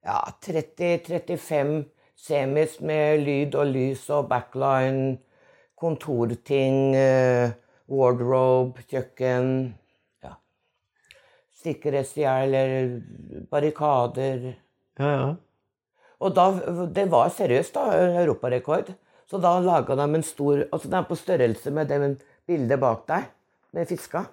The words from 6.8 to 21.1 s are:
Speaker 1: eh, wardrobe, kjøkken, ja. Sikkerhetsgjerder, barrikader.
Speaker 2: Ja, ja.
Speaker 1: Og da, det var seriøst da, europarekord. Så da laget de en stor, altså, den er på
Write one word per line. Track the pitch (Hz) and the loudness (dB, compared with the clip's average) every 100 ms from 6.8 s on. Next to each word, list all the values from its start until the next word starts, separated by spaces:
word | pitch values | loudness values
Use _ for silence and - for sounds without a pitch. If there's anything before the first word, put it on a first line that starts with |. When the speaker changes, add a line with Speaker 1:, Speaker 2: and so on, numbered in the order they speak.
| 135 135 | 2 4
Speaker 1:
eh, | 135 131 127 123 120 117 _ _ _ | 4 4 4 4 0 -2 _ _ _
wardrobe, | 135 127 123 123 131 131 127 127 123 - | 2 2 2 0 2 4 2 2 -6 -8
kjøkken, | 135 127 _ 127 127 131 131 127 104 _ _ _ _ | -8 -8 _ -2 0 0 -2 -4 -10 _ _ _ _
ja. | 69 - _ _ _ _ _ _ _ - _ _ _ _ 165 | -20 -20 _ _ _ _ _ _ _ -20 _ _ _ _ -8
Sikkerhetsgjerder, | 147 156 139 131 - 143 131 135 135 135 131 127 123 - - - 71 - | -6 -2 -2 -4 -2 0 2 2 2 0 0 -2 -4 -12 -20 -16 -16 -4
barrikader. | 147 151 151 151 135 120 123 135 131 127 123 _ _ _ - | -2 0 0 0 2 0 -2 -4 -4 -8 -14 _ _ _ -4
Speaker 2:
Ja, | 143 | -2
ja. | 139 131 165 _ _ _ _ _ _ _ _ | 0 -2 -4 _ _ _ _ _ _ _ _
Speaker 1:
Og | 190 180 | -2 4
da, | 180 190 - 175 175 | 4 4 -4 -6 -4
det | 185 196 | -2 2
var | 143 147 | 4 4
seriøst | - 185 123 170 | 2 2 2 0
da, | - 269 170 180 175 | -2 0 2 4 2
europarekord. | 170 120 127 123 135 165 208 185 _ _ | 2 0 -2 -4 0 -2 -2 -14 _ _
Så | _ 196 | _ 0
da | 175 180 | 2 4
laget | 180 165 123 135 | 4 2 2 0
de | 147 | 0
en | 156 | 0
stor, | 151 - 143 143 - | -4 -4 0 2 0
altså, | 160 139 | -4 -2
den | 185 | -4
er | |
på | - | -2